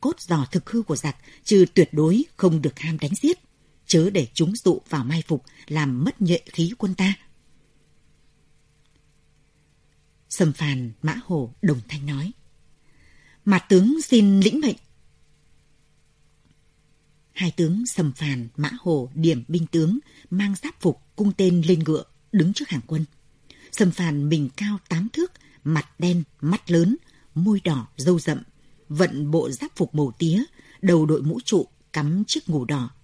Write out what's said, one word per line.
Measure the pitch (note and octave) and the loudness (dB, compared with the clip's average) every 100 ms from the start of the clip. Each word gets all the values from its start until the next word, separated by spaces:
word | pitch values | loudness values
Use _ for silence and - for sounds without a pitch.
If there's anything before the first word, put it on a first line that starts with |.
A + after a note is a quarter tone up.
cốt | B3+ F4 | -4 -6
dò | - E3+ C3 | -2 -2 0
thực | F3+ - | -4 -4
hư | A#3 | -6
của | A3 C#3+ | -4 -4
giặc, | D#3 - - - | -4 -8 -14 -20
chứ | - G3+ F3+ | 2 6 6
tuyệt | - D#3+ | 6 4
đối | D3+ D#3 G3+ D#4 _ | 4 2 2 0 _
không | F#3 D#3+ | 2 2
được | C#3 - | -2 -4
ham | D#3 D#3 | -8 -4
đánh | D3 F3 | -4 -2
giết, | D4 F4+ _ _ _ _ _ | -2 -2 _ _ _ _ _
chớ | E3 E3+ | 2 2
để | G3 B2 | 0 -4
chúng | - E3 G#3+ | -2 -2 0
dụ | - E3 - | 0 0 -2
vào | D#3 | -6
mai | B2 D#3+ - | -2 -4 -2
phục, | D3 - - - | -6 -6 -20 -6
làm | D3+ D3 B2+ | -2 0 0
mất | E3+ - | -2 0
nhuệ | F3+ F3 - | 0 0 -4
khí | - E3 A3+ | -4 -2 -2
quân | G#3 F#3 | -6 0
ta." | F#3+ G3 - _ _ _ _ _ _ _ _ _ _ _ _ _ _ _ _ _ _ _ _ _ _ _ _ _ _ _ _ _ _ | -2 -2 -8 _ _ _ _ _ _ _ _ _ _ _ _ _ _ _ _ _ _ _ _ _ _ _ _ _ _ _ _ _ _
Sầm | - E3+ | 0 0
Phàn, | C3+ D3+ C3+ A#2+ A2+ | 0 -4 -4 -6 -6
Mã | D3+ D3 - | -6 -6 -6
Hổ | E3+ A#2+ - | -6 -6 -4
đồng | G3 C#3 G#2+ | -2 -2 -6
thanh | D3+ C#3+ | -10 -8
nói: | C#3+ D#3+ - - _ _ _ _ _ _ - _ _ - | -6 -8 -12 -20 _ _ _ _ _ _ -20 _ _ 0
"Mặt | F#3+ - | 0 4
tướng | F#3 G3+ D#4 | 4 6 2
xin | D4+ A#3+ G3+ G3 | 4 4 6 6
lĩnh | G3 C4+ | 4 2
mệnh." | D4+ - _ _ _ _ _ _ _ _ _ _ _ _ _ _ _ _ _ _ _ _ _ _ _ _ _ | -2 -4 _ _ _ _ _ _ _ _ _ _ _ _ _ _ _ _ _ _ _ _ _ _ _ _ _
Hai | - F3+ | -6 -4
tướng | - E3 F#3+ B3 | 0 0 0 -4
Sầm | - D#3 | -2 -2
Phàn, | C3 D3+ C3 A#2 - | -2 -6 -6 -8 -6
Mã | D3 B3 | -6 -4
Hổ | F#3 D3+ B2 D3 | -2 -2 -2 0
điểm | D#3+ D#3 A#2 | 0 0 -2
binh | E3 E3 | -4 0
tướng, | E3 D#3+ A3+ - - - | 0 0 0 -6 -20 -8
mang | F3+ G3+ G3 | -4 -2 -4
giáp | D4 - | -8 -4
phục, | F3+ - _ - | -4 -4 _ -2
cung | G#3 F#3 | -2 2
tên | F#3+ F3+ | 2 2
lên | D#3+ F3+ | 2 2
ngựa, | D#3+ D#3 - _ _ | 2 -2 -4 _ _
đứng | G#3 E3 | 2 2
trước | G3+ D4 | 0 -6
hàng | D#3 A#2 | -8 -4
quân. | D#3 D#3+ _ _ _ _ - - | -6 -6 _ _ _ _ -20 -16
Sầm | - F#3+ | 0 0
Phàn | - F3 D3 C#3+ | 2 -2 -2 0
mình | D#3+ C#3 - | 0 -2 -4
cao | G#3 G3+ _ | -6 -6 _
tám | E3 G#3 | -4 -4
thước, | - F4+ - - _ | -4 -6 -6 -20 _
mặt | C#3+ D#3+ - _ | -2 -2 -4 _
đen, | F3 F3 D#3+ _ | -2 0 -4 _
mắt | C#3+ G3 - | -4 -4 0
lớn, | E3+ E3+ C#4 _ _ _ D3+ | 2 2 0 _ _ _ -2
môi | F#3 G#3 | 0 0
đỏ, | F#3+ C#3+ A2+ - | 0 -4 -4 -6
râu | C#3 F3 | 0 0
rậm, | D#3+ C#3+ - _ _ - _ | 0 -6 -8 _ _ -20 _
vận | D3+ F3+ C3+ D3 | -2 -2 -2 -2
bộ | D#3+ B2+ | -2 -2
giáp | C3 D4+ - | -6 -12 -6
phục | E3 D3+ | -4 -2
màu | C#3+ A2+ | -4 -2
tía, | E3 F3 C#4+ _ - - | 0 0 -2 _ -20 -4
đầu | F#3+ E3+ D#3 | 2 4 4
đội | D#3 | 0
mũ | C#3+ E3+ - | 0 -4 -2
trụ, | G3 C3+ _ _ | -2 -2 _ _
cắm | - D3 F3 G#3+ | -6 -2 -2 -2
chiếc | D#4+ - | -4 -2
ngù | D#3 B2 | -4 -2
đỏ. | D3 A#2+ - | -4 -6 -10